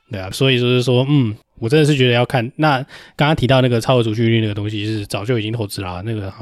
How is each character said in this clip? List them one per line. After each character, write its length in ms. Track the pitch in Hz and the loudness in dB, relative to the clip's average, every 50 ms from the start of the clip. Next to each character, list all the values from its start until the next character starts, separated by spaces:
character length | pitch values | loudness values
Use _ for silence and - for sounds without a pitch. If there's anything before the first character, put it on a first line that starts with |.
| _ - | _ -12
对 80 | 117 95 | -12 -10
啊， 120 | 92 95 | -10 -8
所 180 | - - 135 135 | -4 0 0 2
以 80 | 131 120 | 2 2
就 80 | 123 | 2
是 160 | 123 127 123 | 2 2 2
说， 240 | 120 131 123 120 135 135 | 2 2 2 2 2 2
嗯， 260 | 151 143 123 107 107 - _ _ _ - | 2 2 2 0 -2 -8 _ _ _ -8
我 100 | 117 113 | -4 0
真 100 | 147 160 | 2 4
的 80 | 151 | 4
是 80 | 143 151 | 4 4
觉 140 | 135 127 123 | 2 2 2
得 60 | 120 | 4
要 120 | 120 123 | 2 0
看。 240 | - - 127 113 127 - | 0 0 -2 -2 -4 -4
那 220 | - 151 156 143 127 139 - - - - - - - | 0 0 2 2 0 -2 -8 -14 -20 -20 -12 -2 0
刚 100 | 147 147 | 0 2
刚 80 | 160 | 2
提 100 | - 127 | 0 2
到 140 | 117 135 131 | 2 4 4
那 80 | 127 127 | 4 4
个 140 | 120 117 | 2 0
超 160 | - - 131 123 | 0 2 2 2
额 60 | 113 | 2
储 100 | 113 107 | 0 0
蓄 160 | 117 117 113 | 0 2 2
率 100 | 117 113 | 2 2
那 80 | 110 107 | 2 0
个 60 | 101 | -4
东 160 | 104 101 107 | -4 -6 -6
西， 160 | 107 104 104 | -6 -6 -6
是 200 | 107 110 107 101 | -6 -6 -6 -6
早 200 | - - 101 101 | -8 -8 -8 -4
就 120 | 117 127 113 | -4 -4 -2
已 40 | |
经 100 | 104 107 | -2 -4
投 160 | 117 117 107 101 | -4 -6 -6 -6
资 140 | - - | -8 -8
啦， 200 | 95 90 90 87 95 | -8 -8 -8 -8 -8
那 80 | 117 113 | -8 -8
个 200 | 107 95 95 - - | -8 -8 -10 -12 -14